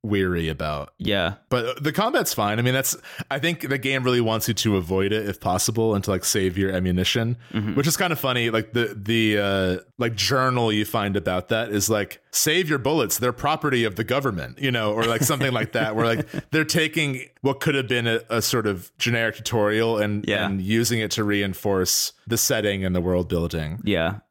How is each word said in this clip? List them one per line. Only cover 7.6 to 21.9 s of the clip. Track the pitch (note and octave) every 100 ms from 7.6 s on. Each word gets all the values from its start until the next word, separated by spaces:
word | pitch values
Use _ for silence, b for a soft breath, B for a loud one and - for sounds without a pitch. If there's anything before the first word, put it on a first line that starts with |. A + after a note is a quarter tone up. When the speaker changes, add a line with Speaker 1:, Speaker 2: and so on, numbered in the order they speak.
| G#2+ B2+
Speaker 1:
which | C#3+
is | -
kinda | F#3 D#3+
funny. | C3+ B2 A#2
Like, | A2 G#2+
the, | A#2+ A2+ G2+
the, | G2+ A2+ A2 G#2
uh, | G2+ G2 F#2 F2+ - -
like, | A#2+ A2
journal | - C#3 C3 B2 A#2
you | G#2
find | G#2 A#2+ G2+ G2
about | F#2+ F#2 F2+
that | A2+ A#2
is, | G#2 G2
like, | A2 G2 - _
"Save | - - E3 E3
your | D3
bullets. | B2+ D#3 G#2+ -
They're | B2
property | A#2+ C#3+ D3+ D3+ B2+ A2+
of | G2+
the |
government," | - B2+ C#3 F#2 C2+ B2
you | C#3
know, | A#2+ G#2+
or, | G#2+ A2+
like, | A2+
something | A#2+ C#3+ C3
like | A#2+ A2
that, | A#2+ A2 A2
where, | A#2
like, | A#2 - -
Speaker 2:
<laughs> | -
Speaker 1:
they're | D#3 D#3
taking | F3 D#3 D#3+ D3 C3 C3 _
what | C3+ C3+
could | - C#3
have | B2+
been | B2 A#2
a, | A2+ -
a | A2+
sort | - B2 G#2+
of | F#2+ - _
generic | A#2+ A#2 A2+ -
tutorial | A2+ A#2 G#2 G#2+ A2+ A2+
and, | G#2 G#2 -
Speaker 2:
Yeah. | G2+ F2
Speaker 1:
and | G2
using | F#2 A2+ A#2 A#2+
it | G#2+
to | -
reinforce | G#2 G2+ G2+ F#2 G#2 G2 F#2